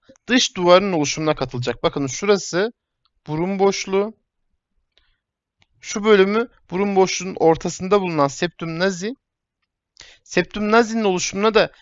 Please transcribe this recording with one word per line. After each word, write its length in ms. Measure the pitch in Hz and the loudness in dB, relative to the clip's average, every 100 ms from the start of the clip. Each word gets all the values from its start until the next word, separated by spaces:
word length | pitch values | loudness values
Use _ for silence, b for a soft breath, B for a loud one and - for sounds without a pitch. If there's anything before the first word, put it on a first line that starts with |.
| b _ - | b _ -2
dış 300 | 247 - 190 | 0 0 0
duvarının 360 | 175 180 202 | 4 4 4
oluşumuna 420 | 170 143 - 156 | -2 -2 -2 -2
katılacak. 480 | 151 127 123 123 120 | -2 -4 -6 -6 -4
Bakın 240 | 165 147 135 | -4 -2 -6
şurası 640 | - 202 202 - 170 220 - _ _ _ _ - | -4 0 0 0 -4 -4 -6 _ _ _ _ -8
burun 320 | 156 180 196 | -4 -4 0
boşluğu. 560 | 196 190 - 190 208 - _ _ _ _ _ _ _ _ _ _ _ _ _ _ _ _ | 0 0 -4 -2 -2 -8 _ _ _ _ _ _ _ _ _ _ _ _ _ _ _ _
Şu 240 | - 220 | -10 -2
bölümü 440 | 214 202 190 214 233 _ - | 4 6 6 2 -4 _ -10
burun 260 | 175 202 190 | -4 0 2
boşluğunun 400 | 185 - 185 180 | 2 0 -8 0
ortasında 600 | 160 160 175 - 185 202 | 2 2 -2 -6 0 0
bulunan 280 | 180 156 139 | 0 0 0
septum 500 | - 175 - 165 165 | 0 -8 -6 -10 -2
nasi. 360 | 190 175 202 269 _ _ _ _ _ _ _ _ B B | -2 -2 -8 -10 _ _ _ _ _ _ _ _ B B
Septum 460 | - - 180 208 208 | -6 -4 -4 -4 2
nasinin 340 | 220 220 226 | 2 2 0
oluşumuna 500 | 208 180 - 190 220 | 0 -2 -4 -2 0
da 160 | 214 156 b | 2 0 b